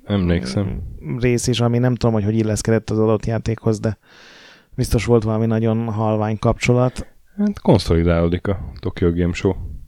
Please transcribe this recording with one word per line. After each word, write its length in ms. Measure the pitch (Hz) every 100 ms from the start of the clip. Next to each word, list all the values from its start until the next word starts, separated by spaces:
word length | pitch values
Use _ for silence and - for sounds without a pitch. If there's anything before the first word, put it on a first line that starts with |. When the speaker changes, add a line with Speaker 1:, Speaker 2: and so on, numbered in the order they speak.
Speaker 1:
Emlékszem. 800 | - 101 87 85 - 104 95 57 - -
Speaker 2:
mm, 140 | 151 131
rész 280 | 123 120 127
is, 140 | 117
ami 180 | 120 120
nem 160 | 127
tudom, 200 | 120 120
hogy 100 | 110
hogy 120 | 101 110
illeszkedett 540 | 107 104 - 110 -
az 80 | 110
adott 280 | 110 107 -
játékhoz, 540 | 110 113 110 117 107
de 180 | 113 101 _ - - - - - _
biztos 300 | - 120 123
volt 180 | 104 120
valami 240 | 107 110 113
nagyon 460 | 113 113 113 117
halvány 460 | 107 110 107 107 110
kapcsolat. 680 | 117 110 - 123 127 - - - _ 202
Speaker 1:
Hát 240 | 208 202
konszolidálódik 840 | - 107 - 82 85 85 85 87 -
a 260 | 95 - -
Tokyo 320 | 92 - 87
Game 200 | 85 87
Show. 200 | 87 101 92 - -